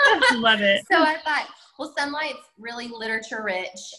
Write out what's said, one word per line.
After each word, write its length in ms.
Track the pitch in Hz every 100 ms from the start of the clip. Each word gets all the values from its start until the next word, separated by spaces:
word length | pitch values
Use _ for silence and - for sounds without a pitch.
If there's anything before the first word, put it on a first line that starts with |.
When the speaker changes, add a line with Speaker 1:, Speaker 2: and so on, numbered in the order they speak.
| 554 392 508
Speaker 1:
so 80 | 240
<laughs> 40 |
Speaker 2:
Love 200 | 226 220
it. 220 | 202 196 -
Speaker 1:
So 120 | 339
I 140 | 311 320
thought, 240 | 311 285 233 - _ _
well, 160 | 311 -
Sunlight's 460 | 285 285 311 - - _
really 300 | 226 233 240
literature 540 | 233 220 220 220 226
rich. 520 | 214 185 185 202 -